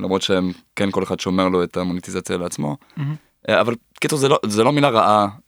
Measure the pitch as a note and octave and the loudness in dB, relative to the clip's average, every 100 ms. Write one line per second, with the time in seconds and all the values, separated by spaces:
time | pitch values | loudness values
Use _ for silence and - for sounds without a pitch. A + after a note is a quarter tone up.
0 | F#2+ F#2 - F#2+ F#2 F2 _ - G2+ G2 | -2 -2 0 0 0 -6 _ -4 -2 -2
1 | F#2 F2+ - F#2 F#2 F#2 F2 - F2+ F2+ | -2 -4 -2 0 2 0 -2 -2 -4 -6
2 | F2 F#2 F#2 F#2+ F2 - - C#3+ _ - | -6 -10 -6 -6 -6 -6 -6 -8 _ -8
3 | C#3+ D#3 - _ - A2 A2 A#2 _ - | -8 -8 -14 _ 0 2 2 -2 _ -6
4 | - D3+ C3+ D3 G#2+ G#2 A#2 D3 C#3+ A2 | -4 0 2 2 2 2 2 4 2 4
5 | F#2 G#2+ G2+ G#2 | 4 4 2 -2